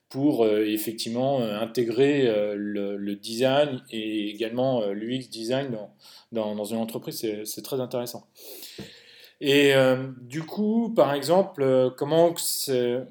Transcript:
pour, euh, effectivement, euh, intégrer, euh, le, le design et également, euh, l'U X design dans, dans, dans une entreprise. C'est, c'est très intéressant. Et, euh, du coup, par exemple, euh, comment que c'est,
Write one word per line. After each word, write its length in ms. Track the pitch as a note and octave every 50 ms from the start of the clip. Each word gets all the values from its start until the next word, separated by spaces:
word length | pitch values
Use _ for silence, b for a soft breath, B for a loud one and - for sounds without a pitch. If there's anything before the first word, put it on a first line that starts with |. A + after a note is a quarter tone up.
| b -
pour, 360 | - C3+ C#3 D3+ C3 A#2 A2+
euh, 180 | A2 G#2+ G#2+ A2
effectivement, 760 | G#2+ A2 G#2+ - A#2 A2 - - A#2+ A2+ A#2+ C3 C3+ C#3 C3
euh, 180 | A#2 G#2+ G#2 G#2
intégrer, 720 | A#2 A2+ - B2+ A#2 A2+ A2 B2 C#3 C#3+ C#3+ C#3+ C3 A#2
euh, 260 | G#2+ G#2 G#2 G#2 G#2
le, 400 | G2+ G#2 G#2 G#2 G2+ G2+ G2+ G2+
le 200 | G2+ G2+ G2+ G2+
design 640 | G2+ - A2+ A2+ A#2 B2+ C3 C3+ C#3+ D3 C#3+ C3 B2+ - -
et 380 | A2+ A2 A2 A2 G#2+ G#2+ G#2 G#2+
également, 520 | G#2 G2+ A2+ A2 A#2 B2+ B2+ C3+ B2+ A#2+
euh, 120 | G#2+ G2+ G2+
l'U 220 | G#2 A2+ A#2 B2+
X 140 | C3 B2 -
design 420 | - A2+ A2+ A#2 B2+ C3+ C#3+ C3+
dans, 220 | A#2 G#2+ G2+ G2 _ B B B B B B B
dans, 240 | A#2 A2+ G#2+ G#2+ G#2+
dans 80 | G#2+ G#2
une 140 | G2+ A2+
entreprise. 420 | A2+ A2+ A2+ - B2 - D#3+ - -
C'est, 240 | - A2 G#2 G#2 G#2+
c'est 200 | - - G#2 G#2
très 180 | - C#3+ C3
intéressant. 460 | B2+ B2 - A#2+ B2 A#2+ - - - _ _ B B B B B B B B B B B B B B B B B B B B B
Et, 340 | C#3 C#3 C#3 C#3+ C#3+ C#3 C#3
euh, 320 | C3+ C3 C3 B2+ C3 C3 C3+ B2+ A#2+
du 220 | B2 A#2+ C3 D#3+ D#3+
coup, 500 | - - G#3 G#3+ G#3+ A3 A#3 A#3 A3+ A3+
par 180 | E3+ D3 C#3 C#3+
exemple, 500 | C#3+ C#3 D3+ F3 F#3+ F#3+ F#3 - C#3+ C3+
euh, 260 | C3+ C3 C3 B2+ B2+
comment 420 | B2+ - C#3+ C#3+ D#3 E3 E3+ E3+
que 80 | E3+ -
c'est, 680 | - - - - - - B2+ B2 B2 A#2+ A#2+ C3 B2+ -